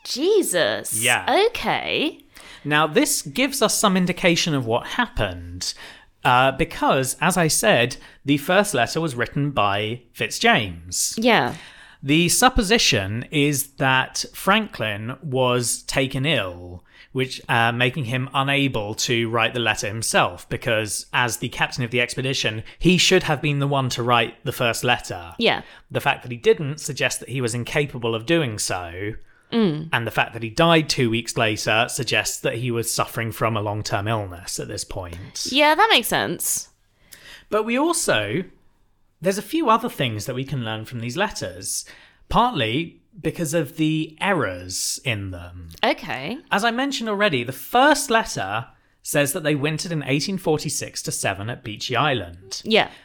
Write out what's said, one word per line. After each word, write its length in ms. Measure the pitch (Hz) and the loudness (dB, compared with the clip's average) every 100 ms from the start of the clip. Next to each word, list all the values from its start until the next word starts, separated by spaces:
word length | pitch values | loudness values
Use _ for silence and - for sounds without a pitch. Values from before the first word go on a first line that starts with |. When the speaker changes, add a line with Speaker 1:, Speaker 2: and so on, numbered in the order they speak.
Speaker 1:
Jesus. 920 | - 226 339 427 294 175 120 107 - 113 | -10 -2 2 2 2 2 0 -2 -4 -2
Speaker 2:
Yeah. 440 | 120 117 92 311 453 | 2 2 2 2 2
Speaker 1:
Okay. 720 | - 226 139 78 101 285 - - - - - | 0 -2 -2 0 -2 -2 -4 -20 -20 -20 -10
Speaker 2:
Now, 220 | 143 151 156 | 0 2 4
this 340 | 156 190 - | 4 2 0
gives 400 | 151 135 269 - | -4 -2 0 2
us 160 | 208 - | 2 4
some 200 | 208 185 | 4 4
indication 580 | 180 175 185 170 - | 2 2 2 2 2
of 100 | 139 | 0
what 220 | 117 120 - | 0 -2 -2
happened, 880 | - - - 101 87 85 90 - - - - _ _ | -4 -2 0 -2 -2 -10 -8 -8 -10 -16 -20 _ _
uh, 280 | 151 123 131 | 4 6 4
because, 640 | 135 160 - 294 147 131 - | 2 -4 0 2 2 0 0
as 160 | 160 180 | 0 2
I 120 | 160 | 2
said, 480 | - 220 147 123 - - - | 2 4 4 2 -2 -16 -8
the 140 | 135 143 | -2 0
first 360 | 147 185 202 | 2 2 4
letter 260 | 127 117 160 | 2 2 0
was 160 | 160 120 | -2 -2
written 340 | 117 143 143 | -4 -2 -2
by 520 | 127 101 101 107 123 _ | 2 2 2 -2 -6 _
Fitzjames. 1000 | - 110 - 226 196 101 85 85 - - - | -6 -6 0 2 2 0 -6 -8 -4 -4 0
Speaker 1:
Yeah. 380 | 233 190 123 160 - - - - | 4 4 2 -4 -16 -20 -20 -8
Speaker 2:
The 280 | 135 156 175 | 2 4 4
supposition 1000 | - 247 247 190 233 - 117 95 113 - | 6 4 4 2 4 4 2 0 -6 -4
is 380 | 151 143 139 - - | 0 2 0 -4 0
that 460 | 135 131 127 - - | 2 2 0 -4 -8
Franklin 840 | - 190 214 208 - 110 101 110 135 | -2 2 2 2 -4 -4 -4 -6 -8
was 600 | 160 127 127 123 117 - | -4 0 2 2 0 -4
taken 440 | - - 135 139 143 | -2 0 0 0 0
ill, 580 | 139 95 87 90 87 _ - - | 0 -2 -8 -14 -16 _ -20 -8
which, 280 | 131 131 - - | -4 -4 -4 0
uh, 240 | 123 117 | 4 4
making 320 | 120 127 156 | 4 0 0
him 240 | 117 131 131 | -2 -2 -2
unable 580 | 143 135 139 139 120 104 | 0 2 2 2 0 -4
to 360 | 110 - 117 113 | -4 0 0 0
write 240 | 113 113 | 0 0
the 60 | 123 | 0
letter 260 | 110 104 107 | -2 -2 -4
himself, 600 | 110 - 196 113 85 - | -4 0 2 2 -2 -8
because 580 | 123 131 110 107 - - | -6 -2 -2 -2 -6 -2
as 240 | 139 123 - | 0 0 -2
the 100 | 127 | -6
captain 340 | - 156 - | -2 -4 -2
of 60 | 120 | -2
the 80 | 120 | 0
expedition, 600 | 120 - 131 131 113 110 - - | -2 -2 -4 -2 -2 -4 -10 0
he 200 | 160 180 | 4 6
should 240 | - 185 | 6 4
have 180 | 165 147 | 4 -2
been 180 | 151 143 | 0 0
the 80 | 139 | 0
one 200 | 139 127 | 0 0
to 140 | - | 0
write 320 | 120 120 117 - | 2 4 2 -4
the 80 | 139 | -8
first 320 | - 120 113 | 0 0 0
letter. 480 | 123 120 - 92 85 85 | 2 0 -2 -10 -10 -2
Speaker 1:
Yeah. 240 | 226 127 - - - | 0 0 -6 -20 -8
Speaker 2:
The 100 | 127 | -2
fact 220 | 143 127 | 0 -2
that 100 | 123 | -4
he 40 | 120 | -2
didn't 420 | 220 226 139 151 | 2 2 0 -6
suggests 400 | - 135 127 - | -8 -2 -2 -2
that 100 | - | -6
he 100 | 131 | -4
was 140 | 120 | -2
incapable 600 | 120 113 151 143 127 117 | -2 -2 -2 -2 -2 -2
of 120 | 113 117 | -2 2
doing 320 | 165 131 104 | 2 2 -2
so. 560 | - 95 85 87 104 - - _ - | -4 -4 -6 -8 -8 -8 -14 _ -4
Speaker 1:
Mm. 360 | 233 202 147 160 | 2 2 0 -2
Speaker 2:
And 140 | 127 113 | -4 -2
the 40 | |
fact 220 | - 123 | -2 -2
that 80 | 110 | -4
he 80 | 113 | -4
died 380 | 107 165 165 156 | 2 6 6 4
two 180 | - 120 | 0 2
weeks 300 | 113 120 - | 0 -2 0
later 480 | 110 107 - 110 123 | 0 0 2 2 2
suggests 500 | - 120 110 104 - | -2 -2 0 -2 -2
that 160 | 147 117 | -4 -2
he 140 | 123 | -4
was 220 | 117 113 | -2 -2
suffering 400 | - - - 113 | -2 -2 -2 -4
from 240 | 104 117 113 | -2 0 0
a 60 | |
long-term 460 | 104 107 104 110 101 | -2 -4 -2 -2 0
illness 500 | 113 98 87 90 - | -2 -4 -10 -10 -10
at 100 | - | -8
this 160 | - | -10
point. 640 | - 101 87 85 - - - | -8 -8 -10 -12 -12 -8 -2
Speaker 1:
Yeah, 240 | 262 302 | 4 4
that 140 | 311 440 | 4 4
makes 180 | 320 220 | 4 2
sense. 600 | 151 104 175 - - - _ _ _ _ - - - - | 0 -2 -4 -4 -4 -8 _ _ _ _ -20 -20 -18 -4
Speaker 2:
But 140 | 208 | -2
we 160 | 220 240 | 0 0
also, 640 | 320 330 - 120 101 135 - _ _ _ _ _ _ - | 2 0 2 2 2 -4 -6 _ _ _ _ _ _ -4
there's 180 | 170 196 | -2 -2
a 40 | |
few 280 | - 320 285 | -2 0 2
other 180 | 220 240 | 2 0
things 380 | - 127 107 120 | -2 -4 -2 -6
that 80 | |
we 100 | 123 | -6
can 200 | 135 135 | -4 -4
learn 200 | 113 110 | -4 -6
from 140 | 107 120 | -8 -8
these 180 | 120 135 | -6 -2
letters, 680 | 202 - 95 90 104 - - - - _ - | -4 -4 -10 -8 -8 -8 -10 -20 -20 _ -2
partly 720 | 185 240 202 110 131 165 - _ - | 2 2 2 0 0 -4 -10 _ -6
because 320 | 160 156 160 | -4 -2 -2
of 220 | 165 143 - | 0 -2 0
the 420 | 156 156 156 - | 0 0 -2 -4
errors 800 | 185 180 104 90 92 92 - - | 0 0 0 -4 -8 -6 -6 -4
in 260 | 131 107 98 | -4 -4 -6
them. 380 | 87 87 87 85 80 | -10 -12 -16 -14 -2
Speaker 1:
Okay. 540 | 226 320 233 123 143 269 - | -2 -2 -6 -8 -6 -8 -2
Speaker 2:
As 140 | 202 | 0
I 80 | 233 | 0
mentioned 360 | 233 277 269 226 | 0 -2 -2 -4
already, 360 | 202 208 135 | 0 2 2
the 80 | 117 | -2
first 580 | - - 240 285 277 - | -8 0 4 6 4 2
letter 560 | 226 220 - 95 107 123 _ _ _ | 0 0 -4 -4 -4 -6 _ _ _
says 280 | - 147 139 | -2 0 0
that 100 | 185 | 0
they 100 | 151 | -2
wintered 380 | 147 147 156 - | 0 0 -2 -4
in 100 | 160 | -4
eighteen 340 | - 143 175 190 | 0 0 0 -2
forty-six 640 | - 151 156 - 110 - | 0 0 -2 -6 -8 -8
to 100 | - | -6
seven 360 | - 104 95 104 | -4 -2 -2 -6
at 140 | - | -8
Beechey 320 | - 107 - | -10 -8 -2
Island. 640 | 117 147 127 85 85 - - | 0 2 0 -4 -12 -12 -8
Speaker 1:
Yeah. 260 | - 214 - - | 2 2 2 -4